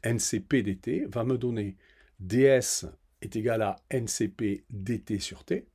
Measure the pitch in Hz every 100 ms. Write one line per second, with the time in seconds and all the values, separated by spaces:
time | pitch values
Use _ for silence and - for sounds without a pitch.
0 | 117 117 - - - 135 104 95 - 165
1 | 294 120 117 127 123 113 101 95 _ _
2 | - _ 92 120 135 131 - - 80 -
3 | _ _ 101 113 113 113 104 98 _ 131
4 | 117 - 107 - 107 98 _ 104 95 117
5 | - 101 - - - - -